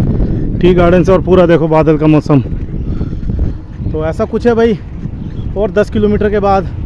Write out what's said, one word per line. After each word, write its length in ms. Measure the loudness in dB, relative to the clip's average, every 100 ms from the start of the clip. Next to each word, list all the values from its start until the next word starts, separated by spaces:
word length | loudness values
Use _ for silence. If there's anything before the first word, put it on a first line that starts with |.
| 0 0 0 -2 -2 0
टी 140 | 2
गार्डन 300 | 4 4 4
से, 80 | 4
और 100 | 2
पूरा 240 | 2 2 4
देखो 220 | 2 2
बादल 280 | 2 2 2
का 80 | 4
मौसम। 340 | 2 4 0 0 -6 -6 -6 -4 -4 -4 -4 -4 -2 -2 -4 -12 -8 -6
तो 120 | -4 -4
ऐसा 180 | -2 -2
कुछ 200 | 0 2
है 80 |
भाई, 240 | 2 2 0 -6 -10 -10 -10 -10 -8 -6 -4
और 140 | -2
दस 200 | 0 0
किलोमीटर 400 | 0 0 0 0
के 80 | 0
बाद 280 | 2 0 -2 -6